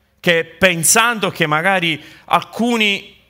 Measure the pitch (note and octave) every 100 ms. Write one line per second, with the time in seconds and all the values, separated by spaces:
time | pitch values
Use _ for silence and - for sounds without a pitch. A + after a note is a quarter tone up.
0 | _ _ F3+ E3 D#3+ - F#3+ E3 D#3 A#3
1 | A#3 A3+ F#3 - D#3 D#3 F3+ F#3+ E3+ D3+
2 | - - - F3 - - A#3 A#3 G#3 G3
3 | - _